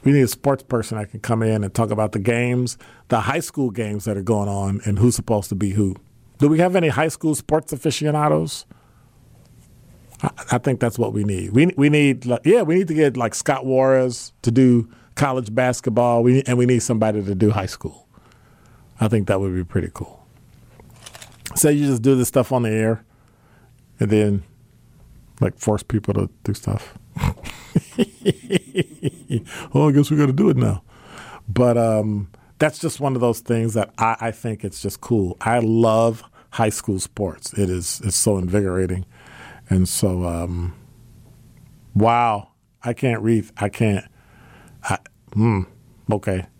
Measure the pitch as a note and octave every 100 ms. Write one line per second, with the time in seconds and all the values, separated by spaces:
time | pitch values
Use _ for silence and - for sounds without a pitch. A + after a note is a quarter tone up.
0 | C#3 C#3+ B2 - C#3+ C3+ - A#2+ A2+ A2
1 | G2+ A2 - A2+ A2 A2 G2+ - A2 G#2+
2 | G#2+ A2 F#2+ A#2 B2 B2 B2 - - -
3 | _ A#2 G2 D3+ - - C3 G2+ G#2+ G#2
4 | G#2+ G2+ F#2+ G#2+ G2+ G2 G2 G2+ - G2
5 | A#2+ A2+ - G#2+ - F#2+ G2+ F#2+ G2 -
6 | _ _ _ _ D3 D#3+ F3+ F#3 D#3+ C3+
7 | D#3 - D#3 D3 - D#3 - C#3 D#3 -
8 | D3+ D3+ D3+ D3+ D#3+ - - - _ _
9 | _ _ _ - - - _ - - -
10 | - - - - - B2 - B2+ A#2 A2+
11 | A2 G#2+ G#2 F#2 F#2 A2 E3+ D#3+ C#3+ D3
12 | C#3+ B2+ A#2+ A#2+ - A#3 D#3+ F3 F3 D#3
13 | D3 B2 A#2 - - C3+ C3 C3 C3 C3
14 | B2+ A#2+ - _ - A#2 C3 A#2+ A2+ -
15 | _ - C#3+ C3 G#2+ A2+ B2+ A#2+ - A2
16 | B2 A#2 A#2+ C3 C3+ B2 B2 B2 - A2+
17 | A2 G#2+ G2 G2 G#2 G#2 F#2+ - D#2 -
18 | _ - _ _ _ _ _ - _ -
19 | A2 A2 F#2+ G2 G2 F2+ F2 - F2 -
20 | - - _ _ _ - - - - -
21 | - - - - - - D3+ D3 C#3+ B2
22 | B2 C3 A#2+ C#3 A#2+ B2+ A#2 A2 A2 A2+
23 | _ _ _ _ _ _ _ _ _ -
24 | G#2+ G#2+ G#2 G2+ - _ _ _ _ -
25 | - - - - G#2 - - G#2 - G#2+
26 | G2+ G2+ F#2+ _ - G#2+ - G2+ - -
27 | - - G1+ - - - - - - -
28 | - - G3+ - - F#3+ - - - -
29 | D3 - - B2 - - - C#3 D3+ C#3
30 | C#3+ D3+ C#3+ C3+ G3+ C3 A2+ F#2+ - -
31 | - - - - - G2+ B2 A#2 A2+ A2
32 | G#2+ G#2 G2 - _ _ D3+ - E3 -
33 | C#3+ B2+ A#2+ A#2 - A#2 A2+ A2 G2 -
34 | A2+ A2+ A2+ G#2+ A#2 G#2+ G2+ - G2+ -
35 | - A#2 F2+ - A2+ A#2+ A2+ A2+ A#2 A2
36 | A#2 A2+ - _ _ - A2 - - F#2+
37 | - - G2 - - - F#2+ F2+ F2 -
38 | G#2 - - G2 F2+ G#2 G2 F2+ F#2 F#2
39 | F2+ - - - - - - F#2+ F#2 -
40 | G2 F2+ F2 E2+ F2 F2 F2 - - -
41 | - - - - - - - - - G2
42 | A2+ A#2+ A#2 G#2 - _ _ _ A#2+ A#2
43 | C3 A2+ A2 A2+ - - G#2 - A2 G2
44 | - _ _ - - - - - - F#2+
45 | - _ _ G#2 A#2 G2+ F2+ - _ _
46 | - G#2+ G#2 F#2 F2+